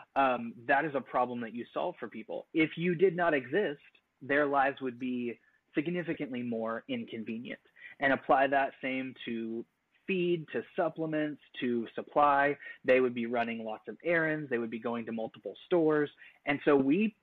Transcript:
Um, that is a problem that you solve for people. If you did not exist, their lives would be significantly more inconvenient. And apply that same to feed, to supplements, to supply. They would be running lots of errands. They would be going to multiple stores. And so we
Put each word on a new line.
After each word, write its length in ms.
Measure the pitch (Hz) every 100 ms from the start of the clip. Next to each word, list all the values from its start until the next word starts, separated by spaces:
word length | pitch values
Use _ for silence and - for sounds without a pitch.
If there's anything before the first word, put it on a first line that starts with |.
| - 135
Um, 380 | 135 120 117 120 117
that 180 | 139 156
is 60 | 135
a 60 |
problem 380 | - 135 123 120
that 120 | 117
you 120 | 117 110
solve 220 | - 175 175
for 80 | 110
people. 400 | 113 107 - -
If 180 | 165 156 -
you 180 | 175 165
did 200 | 190 170
not 180 | 170
exist, 460 | 147 123 165 185 143 _ _ _ _
their 240 | 127 143 143
lives 340 | 139 135 135
would 180 | 135 120
be 400 | 127 123 120 110 _ _ _ -
significantly 680 | 151 180 165 - - 127
more 400 | 120 113 113 113 -
inconvenient. 720 | 123 113 113 110 113 127 - _ - - -
And 140 | 139
apply 340 | 131 - 135 135
that 240 | 139 135 -
same 320 | 135 131 131 120 -
to 400 | 113 113 113 - _ _ _ -
feed, 380 | 190 175 175 147
to 80 | 123 - -
supplements, 640 | 165 165 160 156 151 139 _ -
to 260 | 123 117 110 -
supply. 600 | - 147 147 139 143 143 - -
They 160 | 131 127
would 140 | 127
be 120 | 123 117
running 380 | 120 117 113
lots 240 | 110 107 -
of 100 | 107
errands. 460 | 160 170 160 156 143
They 80 | 120
would 140 | 117
be 80 | 117
going 260 | 120 117 113
to 60 |
multiple 440 | 113 113 - - - -
stores. 440 | 180 156 151 147 - - _ -
And 140 | 143 -
so 100 | 143
we 400 | 135 170 214 -